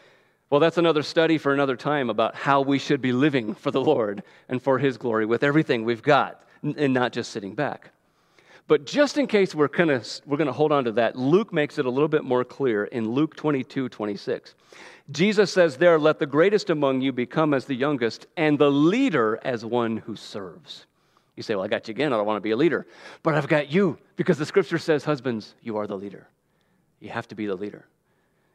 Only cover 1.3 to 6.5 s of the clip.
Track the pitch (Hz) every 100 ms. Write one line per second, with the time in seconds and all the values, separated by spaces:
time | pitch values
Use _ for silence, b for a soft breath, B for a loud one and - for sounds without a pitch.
1.3 | 156 139 139 139 123 143 147 120 107 110
2.3 | - 147 139 135 139 - 143 127 123 151
3.3 | 135 107 101 143 139 156 131 104 101 -
4.3 | b b 127 139 127 139 120 123 110 110
5.3 | 117 143 147 151 123 113 117 143 135 92
6.3 | - _